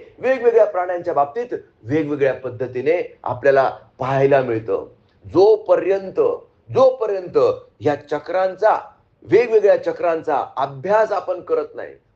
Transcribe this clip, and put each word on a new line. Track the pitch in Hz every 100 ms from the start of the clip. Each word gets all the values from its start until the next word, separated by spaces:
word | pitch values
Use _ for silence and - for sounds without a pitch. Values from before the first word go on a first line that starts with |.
| - -
वेगवेगळ्या | 226 262 233 226 208
प्राण्यांच्या | 180 180 175 170
बाबतीत | 143 143 233 240 - - _
वेगवेगळ्या | 110 151 147 147 135
पद्धतीने | 127 127 113 123 123 127 175 - -
आपल्याला | - 120 139 135 127 - - -
पाहायला | 127 135 139 135
मिळतं. | 123 110 110 - - _ _ _ 98
जोपर्यंत, | 151 202 214 - 175 165 196 190 - 127 - - _ -
जोपर्यंत | 120 262 262 214 196 175 139 120 - - -
या | 104
चक्रांचा, | 143 - 151 156 180 190 185 208 160 - _ _ _
वेगवेगळ्या | - 196 240 220 196 180
चक्रांचा | 170 160 170 165 151 139 - -
अभ्यास | 139 139 180 214 214
आपण | 190 180 180
करत | 147 160 147
नाही, | 117 85 67 _